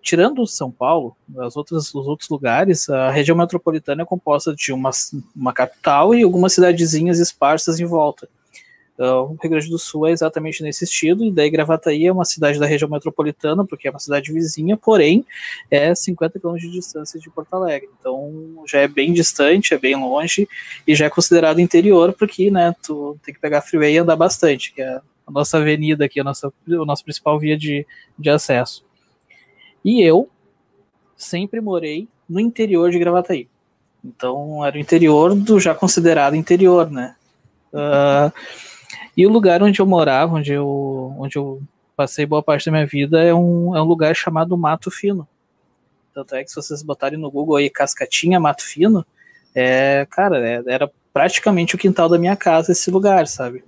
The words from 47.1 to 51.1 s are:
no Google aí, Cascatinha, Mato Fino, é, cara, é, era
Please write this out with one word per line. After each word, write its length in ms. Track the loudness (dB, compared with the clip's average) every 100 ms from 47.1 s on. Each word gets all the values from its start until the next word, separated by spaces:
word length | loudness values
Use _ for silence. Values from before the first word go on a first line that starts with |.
| -6
no 140 | -8
Google 240 | -6 -2 0
aí, 120 | 0
Cascatinha, 720 | -2 -4 -4 -4 -2 2 2
Mato 240 | 2 -2
Fino, 400 | -10 0 2 2 0 _ _ _ _ -2
é, 500 | 2 2 2 0 -2
cara, 360 | -2 0 0 -2
é, 140 | -2 -2
era 240 | -2 -4 _ _